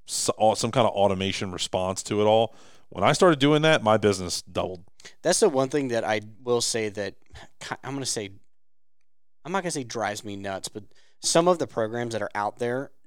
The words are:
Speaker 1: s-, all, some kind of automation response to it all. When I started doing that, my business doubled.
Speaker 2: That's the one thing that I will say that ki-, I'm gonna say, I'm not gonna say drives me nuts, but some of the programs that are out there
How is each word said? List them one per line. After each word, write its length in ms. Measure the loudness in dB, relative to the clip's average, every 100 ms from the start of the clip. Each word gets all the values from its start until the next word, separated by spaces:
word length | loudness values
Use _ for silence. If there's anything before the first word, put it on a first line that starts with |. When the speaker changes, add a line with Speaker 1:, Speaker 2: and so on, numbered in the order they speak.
| -10
Speaker 1:
s-, 200 | -4 -2
all, 240 | 2 2
some 160 | 2 0
kind 160 | 2 2
of 60 |
automation 560 | 4 2 2 -2 -4 -6
response 540 | -6 -6 -2 -2 -4
to 160 | -4 0
it 20 |
all. 300 | 4 4 2 -4 -20 -20 -14
When 140 | 0
I 80 | 2
started 280 | 4 4 4
doing 220 | 4 4
that, 200 | 4 4
my 140 | 4 4
business 440 | 4 2 -2 -8
doubled. 420 | -8 -6 -6 -8 -16 -20 -20 -4
Speaker 2:
That's 180 | 0 4
the 80 | 4
one 200 | 4 0
thing 180 | 0 -2
that 160 | -2
I 160 | 0 -2 -4 -8
will 160 | -2 0
say 280 | 0 -2 -4
that 260 | -4 -8 -10 -18 -20 -20 -14
ki-, 140 | -10 -10
I'm 120 | -8
gonna 120 | -8 -6
say, 240 | -6 -8 -12 -20 -20 -20 -20 -20 -20 -20 -20 -20 -18
I'm 60 | -6
not 120 | -4
gonna 80 | -4
say 100 | -6
drives 400 | -6 -4 -4 -4
me 120 | -8 -8
nuts, 320 | -6 -6 -8
but 160 | -12 -16 -20 -20 -8
some 280 | 0 4 4
of 100 | 2
the 80 | 0
programs 460 | -4 -4 -2 -4
that 100 | -4
are 80 | -4
out 240 | -4 -4 -2
there 320 | -4 -4 -6 -14